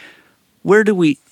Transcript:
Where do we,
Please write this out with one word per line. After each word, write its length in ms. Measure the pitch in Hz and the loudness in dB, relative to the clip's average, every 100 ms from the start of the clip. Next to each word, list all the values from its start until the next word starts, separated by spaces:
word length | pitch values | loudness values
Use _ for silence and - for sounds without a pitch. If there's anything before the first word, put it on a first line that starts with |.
| - _ _ _ _ _ | -20 _ _ _ _ _
Where 220 | 165 208 | 0 0
do 100 | 214 | 0
we, 240 | 185 160 131 _ | 0 -2 -2 _